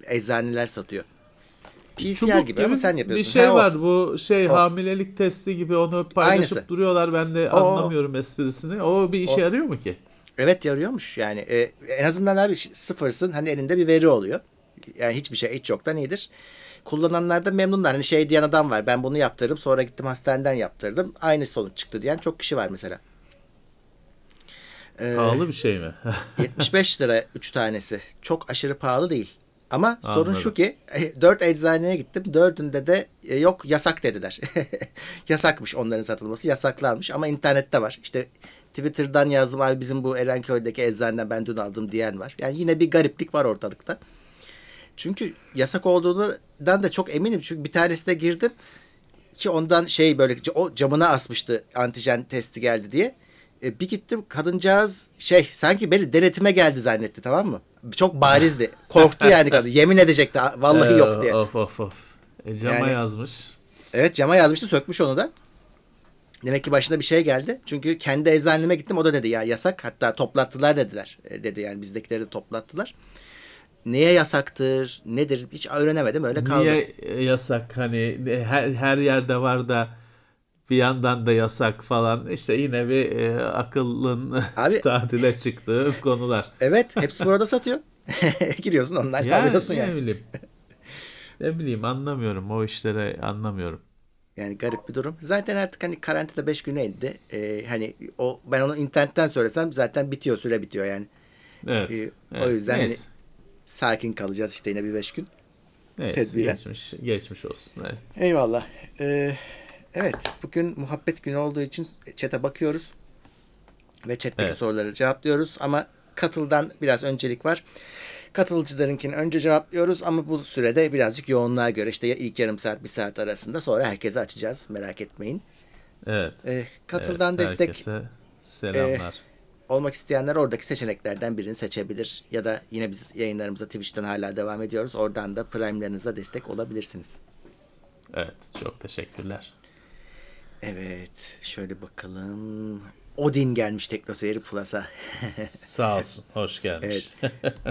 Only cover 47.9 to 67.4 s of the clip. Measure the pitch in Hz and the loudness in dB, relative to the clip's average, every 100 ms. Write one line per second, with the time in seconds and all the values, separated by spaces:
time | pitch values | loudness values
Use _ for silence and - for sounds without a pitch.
47.9 | 165 - 170 165 170 240 - - - _ | 2 -2 0 0 0 -2 -4 -20 -20 _
48.9 | _ _ _ _ - 175 165 160 170 170 | _ _ _ _ -8 -2 0 4 4 4
49.9 | - 160 139 131 123 - 151 180 - 139 | 4 4 6 4 2 -2 0 0 0 2
50.9 | 147 165 143 - 117 - 117 - - 123 | 4 4 4 2 0 -2 -4 -4 -2 -2
51.9 | 117 123 120 - 131 - - 120 113 104 | -2 0 0 -2 -6 -6 -2 -2 -2 -2
52.9 | 127 233 - _ _ _ _ 127 - 185 | -2 -2 -4 _ _ _ _ -8 -6 -6
53.9 | 208 - 226 - 143 160 180 190 196 214 | -6 -6 -8 -6 -4 -2 0 4 4 4
54.9 | 208 - - - 180 143 - 156 202 202 | 2 -2 -4 6 6 6 2 2 2 2
55.9 | 202 156 160 180 - 196 185 160 131 123 | 2 4 4 4 4 4 6 6 4 2
56.9 | 110 110 - 123 151 208 110 - _ 120 | 0 -2 -8 -2 0 0 -4 -10 _ -6
57.9 | - 185 147 139 143 160 135 113 - - | 2 4 6 6 8 6 4 -2 -4 4
58.9 | 170 160 - 139 151 147 135 120 135 160 | 8 8 8 8 10 8 4 4 6 8
59.9 | 190 170 147 139 135 127 123 139 156 120 | 10 8 8 4 2 0 2 6 6 8
60.9 | 117 - 107 104 110 104 117 92 - 101 | 8 8 6 2 2 0 -2 -4 -4 -8
61.9 | - - _ _ - - 107 117 120 135 | -10 -20 _ _ -18 -12 -6 -2 0 2
62.9 | 127 113 107 123 - - - _ - - | 0 -2 -6 -8 -10 -10 -16 _ -20 -4
63.9 | 120 160 - 139 180 156 156 - 147 - | 2 2 4 6 8 8 6 2 0 0
64.9 | 175 147 135 285 - _ _ _ _ _ | 0 2 0 -2 -6 _ _ _ _ _
65.9 | _ _ _ _ - 127 135 143 139 135 | _ _ _ _ -10 -2 -2 2 2 2
66.9 | 156 139 165 156 131 | 0 2 4 4 2